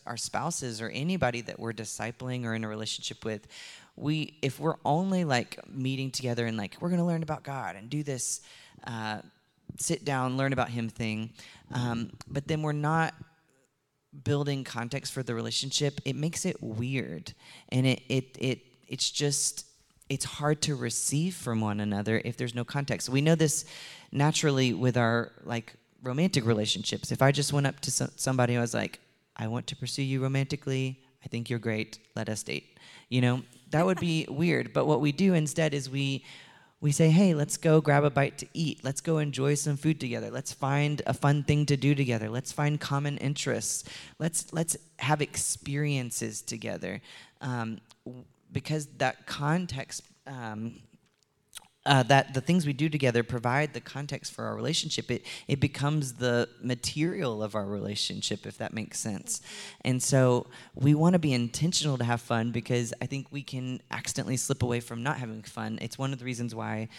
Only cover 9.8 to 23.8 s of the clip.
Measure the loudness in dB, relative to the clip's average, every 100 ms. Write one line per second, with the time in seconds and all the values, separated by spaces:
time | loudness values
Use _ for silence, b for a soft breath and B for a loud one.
9.8 | -4 -2 0 0 0 0 0 0 0 -2
10.8 | -6 -4 -4 -4 -6 B B B -8 -4
11.8 | -2 -2 -6 -12 -10 -6 -4 -2 -2 0
12.8 | 2 2 0 -4 -18 _ _ _ _ _
13.8 | _ _ _ -6 0 0 0 -2 -4 -6
14.8 | -4 -6 -6 -6 -4 -4 -2 -4 -2 0
15.8 | 0 -2 -4 -2 -4 -2 -4 -4 -6 -4
16.8 | -2 -4 -4 -8 -12 B B B -2 2
17.8 | 4 2 0 -2 -2 -4 -4 -4 -8 _
18.8 | -10 -4 -2 0 0 0 -2 -4 -12 _
19.8 | _ _ -6 -6 -4 -2 0 2 0 -2
20.8 | -2 -2 0 0 0 -2 -2 0 2 0
21.8 | 0 0 2 0 0 -4 -4 -4 -4 -2
22.8 | -2 -2 0 2 6 6 4 2 B B